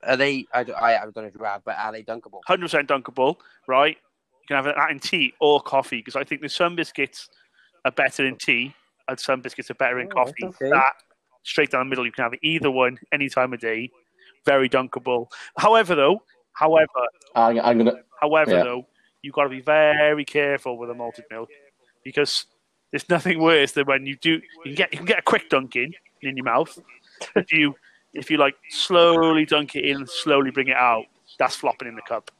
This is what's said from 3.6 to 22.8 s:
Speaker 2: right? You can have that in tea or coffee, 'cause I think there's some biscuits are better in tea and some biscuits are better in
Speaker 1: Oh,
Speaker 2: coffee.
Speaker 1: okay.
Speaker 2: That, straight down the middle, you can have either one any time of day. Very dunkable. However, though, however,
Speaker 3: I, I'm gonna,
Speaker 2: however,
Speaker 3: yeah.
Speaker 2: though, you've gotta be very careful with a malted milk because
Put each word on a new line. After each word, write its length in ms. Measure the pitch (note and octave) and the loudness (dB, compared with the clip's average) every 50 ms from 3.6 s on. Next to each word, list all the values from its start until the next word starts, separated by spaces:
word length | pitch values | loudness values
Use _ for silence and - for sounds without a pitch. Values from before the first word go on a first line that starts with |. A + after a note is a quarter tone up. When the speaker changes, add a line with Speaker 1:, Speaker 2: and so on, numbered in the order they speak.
| _ - | _ 0
Speaker 2:
right? 280 | C3 C3 C#3+ D#3 D#3 | 2 2 2 2 0
You 500 | _ _ _ _ _ _ _ _ _ _ - | _ _ _ _ _ _ _ _ _ _ -4
can 80 | D3 | -4
have 80 | C#3 C3+ | -2 -2
that 260 | C#3+ D3 C#3+ D3 D#3 | -2 0 0 0 -2
in 80 | D#3 C#3 | -2 -6
tea 340 | - - - F3 C#3+ B2+ - _ | -6 -4 -2 -2 -2 -2 -2 _
or 200 | D#3+ D3 D3 C#3+ | 2 4 4 4
coffee, 420 | - - - C3+ C3+ - - A#2+ A2 | 2 0 -2 -2 -2 -2 -8 -10 -10
'cause 140 | - - | -8 -8
I 80 | C#3 C#3 | -8 -6
think 160 | - D#3 C#3 | -6 -8 -10
there's 160 | D3 C#3+ - | -8 -10 -4
some 180 | - F3+ E3+ F3 | -2 -2 -2 -2
biscuits 520 | E3+ D#3+ - - - C#3 B2+ _ - - _ _ _ _ _ _ _ _ _ _ _ _ | -4 -8 -8 -4 -6 -6 -6 _ -16 -20 _ _ _ _ _ _ _ _ _ _ _ _
are 80 | C3 - | -6 -2
better 340 | - C#3+ C3 - - C#3 | -2 -2 -2 -2 -2 -4
in 100 | C3+ C3 | -4 -4
tea 380 | C3+ - - C#3 A#2 A#2+ C3+ C#3 _ _ _ _ _ _ - | -6 -2 -2 -2 -2 -2 -8 -12 _ _ _ _ _ _ -12
and 100 | C3 B2 | -10 -10
some 200 | - - C3+ B2+ A#2+ | -4 -4 -4 -4 -4
biscuits 280 | B2+ - - B2 - | -12 -12 -12 -14 -14
are 40 | - | -6
better 260 | _ C3+ B2 B2 B2+ | _ -2 -2 -2 -4
in 80 | B2 - | -6 -6
Speaker 1:
Oh, 20 | - B2+ B2+ | -2 -2 -2
Speaker 2:
coffee. 200 | B2+ D3 - - | -2 -2 -12 -12
Speaker 1:
okay. 260 | F#3 F#3 - C3+ C3+ | -12 -10 -8 -4 0
Speaker 2:
That, 220 | C#3+ C3+ C3 C3 - _ _ _ _ _ _ _ _ _ _ | 2 2 2 2 0 _ _ _ _ _ _ _ _ _ _
straight 260 | - - - D3+ C#3 | -6 -2 -2 0 0
down 160 | - C3 B2+ | 0 -2 -2
the 40 | C3+ | -2
middle, 140 | C3+ B2+ B2 | -4 -4 -4
you 80 | A#2+ A2+ | -6 -4
can 120 | - B2+ | -4 -4
have 100 | A#2 A#2 - - | -4 -4 -4 -4
either 280 | D#3 D#3+ D#3+ - D3 | -2 -2 0 0 0
one 280 | C3 C3 B2+ B2 C3 B2 - _ - | 0 2 0 0 0 -4 -10 _ -4
any 160 | D3 C#3+ C3+ | -4 -4 -2
time 240 | - - B2+ B2+ B2+ | 0 0 -2 -2 -2
of 80 | A#2 | -6
day. 300 | A#2 A2+ A2+ A2 A#2 B2+ _ _ _ _ _ _ _ - _ _ _ | -6 -4 -4 -4 -6 -10 _ _ _ _ _ _ _ -20 _ _ _
Very 240 | - C#3+ C#3 C3+ B2+ | 2 4 4 2 2
dunkable. 600 | - C3+ C3 B2 - B2+ B2 C3 B2 A#2+ A#2 - - - - - _ | 2 0 0 0 -8 -10 -4 -2 -2 -2 -4 -6 -14 -20 -20 -16 _
However, 380 | - - G#3 A3+ A3+ G#3+ F3 F3+ | 2 4 6 6 6 4 4 2
though, 280 | D3 C#3 C#3+ F3+ G#3+ _ _ _ _ _ _ _ | 4 4 4 4 2 _ _ _ _ _ _ _
however, 520 | - D3+ D#3+ D#3+ D#3+ D#3 D3+ _ C3 B2 A#2 _ _ _ _ _ | 0 2 4 6 4 4 4 _ -4 -4 -4 _ _ _ _ _
Speaker 3:
I, 240 | B2+ A#2 A2+ A#2 A#2 | 4 4 4 4 4
I'm 180 | - A#2+ A#2+ A2+ | 2 4 4 4
gonna, 240 | A2+ A#2 A#2+ - - _ _ - | 4 2 2 0 -8 _ _ -2
Speaker 2:
however, 300 | - D3+ D3+ D#3 D#3 C3 G2 | -2 2 2 2 2 4 4
Speaker 3:
yeah. 100 | F2 F2 | 2 2
Speaker 2:
though, 220 | B2 B2 B2+ B2+ _ _ _ _ _ _ _ _ | 2 -2 -8 -10 _ _ _ _ _ _ _ _
you've 120 | C#3+ C3+ | -10 -2
gotta 160 | - C#3+ C#3 | -2 -2 -2
be 100 | C3 C3 | -2 -6
very 640 | B2+ D#3 D3+ D#3 D#3 D3+ D3+ D3+ D3+ D3+ D3+ D3+ D3 | -2 2 4 6 6 6 6 4 4 2 2 0 -2
careful 520 | - - D#3 C#3+ C#3+ C#3+ C3+ - C3+ B2 A#2 | -4 -2 0 0 0 0 -2 -4 -6 -8 -8
with 120 | A#2+ A#2+ | -8 -10
a 40 | A#2+ | -10
malted 320 | A#2+ A#2+ A#2 A#2 - A#2 _ | -8 -8 -10 -10 -12 -18 _
milk 180 | A2+ A2+ A#2 - - _ _ _ _ _ _ _ _ _ _ | -14 -14 -14 -14 -16 _ _ _ _ _ _ _ _ _ _
because 440 | C3+ C3 - D3 C#3 - - - _ _ _ _ _ _ _ | -6 -2 -2 0 0 -2 -6 -8 _ _ _ _ _ _ _